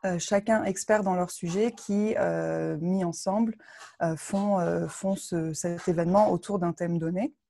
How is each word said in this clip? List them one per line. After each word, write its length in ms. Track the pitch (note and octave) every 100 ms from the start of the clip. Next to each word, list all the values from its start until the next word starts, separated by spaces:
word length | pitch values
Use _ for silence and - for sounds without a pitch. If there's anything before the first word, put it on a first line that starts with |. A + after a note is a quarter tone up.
euh, 140 | F#3+ E3+
chacun 440 | - G3+ G#3 A3
expert 380 | G#3+ F#3+ - G#3+
dans 120 | G3
leur 160 | F3+ F3+
sujet, 420 | - E3+ F#3 A#3
qui, 420 | A#3 - G3+ G#3+ -
euh, 580 | F3 E3 E3 E3 D#3+ D#3+
mis 240 | E3+ F#3+
ensemble, 520 | F3 E3 F#3+ G3+ A3+ - - - - -
euh, 120 | E3+ D#3+
font, 440 | - G3 G3+ F#3+
euh, 260 | E3+ E3+ E3
font 300 | - F#3+ G3
ce, 380 | - E3+ D#3+
cet 340 | D#3 F3 E3+ -
événement 420 | E3+ E3+ G3 G#3+
autour 280 | F3 - G3+
d'un 160 | F3
thème 240 | - E3+ E3+
donné. 340 | D#3+ F3+ C#4 -